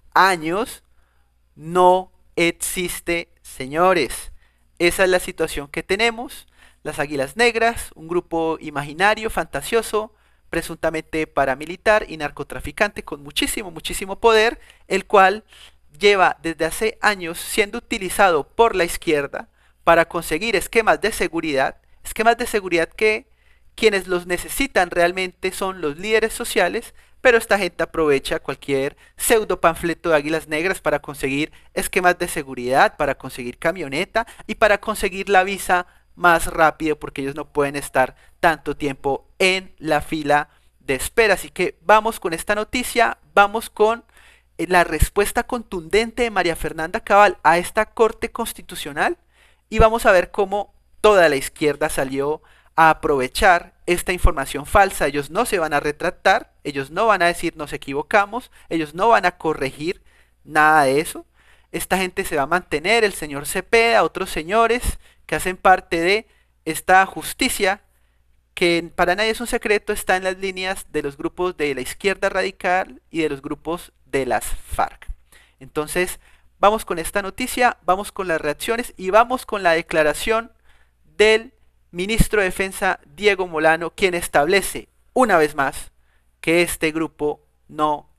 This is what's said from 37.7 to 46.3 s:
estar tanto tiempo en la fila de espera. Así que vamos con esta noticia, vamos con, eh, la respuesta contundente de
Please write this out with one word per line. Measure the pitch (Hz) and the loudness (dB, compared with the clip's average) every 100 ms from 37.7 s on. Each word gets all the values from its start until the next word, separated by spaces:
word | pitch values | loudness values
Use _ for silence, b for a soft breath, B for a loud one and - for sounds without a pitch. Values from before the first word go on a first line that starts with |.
| 143 | -2
estar | - 135 131 - b - | -4 0 0 -2 b 0
tanto | 170 151 - 143 | 0 0 -6 -6
tiempo | 147 135 139 135 _ - | -6 -4 -4 -4 _ -2
en | 190 190 185 - | 0 0 -6 -12
la | 156 147 | -4 -2
fila | 143 160 143 147 151 _ _ _ | -2 -6 0 0 0 _ _ _
de | - | -4
espera. | 131 - - 220 | -4 -2 2 2
Así | 185 151 | 2 -2
que | - 180 - | -6 -6 -4
vamos | 165 214 214 - | 2 4 2 -6
con | 165 | -6
esta | 165 - | -6 -4
noticia, | 208 214 247 247 240 226 - _ | -4 -2 -6 -4 0 0 -2 _
vamos | - 202 214 - | 2 4 2 -6
con, | - 214 233 - b b b b - | 0 0 0 -8 b b b b -10
eh, | 165 | 0
la | 180 | 2
respuesta | 165 156 - - 196 - | 2 0 -2 0 0 -2
contundente | 233 247 220 190 160 196 226 247 | -4 -6 -6 -10 -2 -2 0 -2
de | 240 | -2